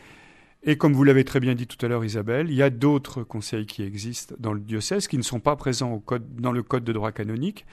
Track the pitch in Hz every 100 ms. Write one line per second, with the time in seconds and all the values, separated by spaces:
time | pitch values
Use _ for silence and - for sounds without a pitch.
0 | - - - _ _ _ - 151 165 135
1 | 139 135 135 139 127 120 120 - 120 120
2 | 113 110 104 123 165 135 139 117 143 143
3 | 139 - 113 110 - 113 107 - 98 101
4 | 113 117 - - 113 104 104 110 104 202
5 | - 143 113 120 147 147 - 120 127 110
6 | - 123 117 120 123 123 107 127 117 110
7 | 107 107 107 113 170 208 -